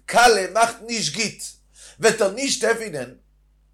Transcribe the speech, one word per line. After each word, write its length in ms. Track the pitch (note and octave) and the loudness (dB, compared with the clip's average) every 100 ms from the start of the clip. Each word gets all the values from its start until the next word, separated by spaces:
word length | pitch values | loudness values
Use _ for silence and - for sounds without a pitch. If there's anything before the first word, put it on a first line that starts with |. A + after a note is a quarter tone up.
| - | -2
קלה, 460 | G#3 A#3+ G#3 F3+ | 4 6 4 0
מאכט 220 | G#3 A3+ - A3+ | 0 0 -2 -8
נישט 280 | A3+ D3+ F#3+ | -6 -6 -4
גוט, 280 | G#3 - - - _ _ - - | -6 -8 -18 -18 _ _ -20 0
וועט 220 | G#3+ - | 2 2
ער 100 | G3 | 0
נישט 320 | G#3+ C#4 - | 0 -4 -2
עפענען, 520 | A3 A3+ G#3+ D3 A#2+ - _ _ _ _ _ | 0 -2 -4 -10 -12 -16 _ _ _ _ _